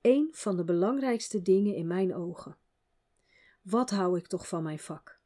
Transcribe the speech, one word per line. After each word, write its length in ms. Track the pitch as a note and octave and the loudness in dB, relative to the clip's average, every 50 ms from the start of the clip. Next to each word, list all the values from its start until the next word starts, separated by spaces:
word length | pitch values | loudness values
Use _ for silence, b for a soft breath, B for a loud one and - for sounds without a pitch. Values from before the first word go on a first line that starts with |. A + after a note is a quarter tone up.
Eén 280 | _ A#3+ B3+ C#4 D4+ D#4+ | _ 6 6 6 4 0
van 260 | D#4 - - G#3+ F#3+ | -2 -6 -4 -4 -2
de 80 | F3 F3 | -2 0
belangrijkste 760 | E3 F3 E3+ F3+ G#3 C4 C#4 C4 C4 A#3+ A3 - - - G#3+ F3+ | 0 2 2 2 2 0 0 0 -2 -2 -2 -4 -4 -6 -4 2
dingen 320 | - F#3 G3 G3+ G#3 G3+ | 4 4 4 4 2 0
in 120 | - E3 | -2 -4
mijn 280 | E3 E3+ F#3 F#3+ F#3 - | -2 0 0 0 0 0
ogen. 420 | - F3 F3 E3+ - - C3+ - _ _ _ _ _ _ _ _ _ _ _ _ b b b b b b b b b b | -2 -6 -8 -8 -10 -14 -16 -18 _ _ _ _ _ _ _ _ _ _ _ _ b b b b b b b b b b
Wat 280 | F#3 F#3+ A#3 B3+ B3 | -2 0 0 0 2
hou 280 | G3+ G3 F#3 F3+ F3+ F3 | 0 0 2 2 2 0
ik 80 | F3 | -2
toch 220 | - - F3+ - - | -4 -8 -8 -6 -4
van 140 | - E3+ D#3+ | -6 -4 -4
mijn 160 | D#3 D#3 D3+ | -4 -6 -8
vak? 420 | - - D#3+ D3+ _ - - _ _ | -10 -12 -14 -14 _ -20 -20 _ _